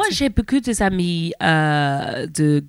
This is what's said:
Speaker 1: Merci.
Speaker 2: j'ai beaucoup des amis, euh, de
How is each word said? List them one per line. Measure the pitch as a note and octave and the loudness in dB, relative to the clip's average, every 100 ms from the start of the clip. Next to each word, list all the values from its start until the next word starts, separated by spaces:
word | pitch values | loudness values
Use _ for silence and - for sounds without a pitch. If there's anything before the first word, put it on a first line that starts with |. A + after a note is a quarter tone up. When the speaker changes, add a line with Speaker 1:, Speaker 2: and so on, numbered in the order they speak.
Speaker 1:
Merci. | G#4 D4 | 0 0
Speaker 2:
j'ai | C#4 | 0
beaucoup | G#3 G#3+ C4 | 0 0 0
des | A#3+ G#3+ | 0 0
amis, | G3 F#3 F3 E3+ E3 - | 0 2 -2 -2 -4 -2
euh, | - D#3+ D#3 D3 C#3+ C#3 - - D#3+ | 0 2 2 2 0 -2 -4 -6 -8
de | D#3 D3+ D3 | 0 2 2